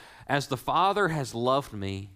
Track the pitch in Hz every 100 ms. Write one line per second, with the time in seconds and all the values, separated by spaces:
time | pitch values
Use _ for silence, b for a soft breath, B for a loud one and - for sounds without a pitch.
0 | B B - 143 - 123 - 147 190 202
1 | 185 156 117 113 123 139 - 107 98 98
2 | 98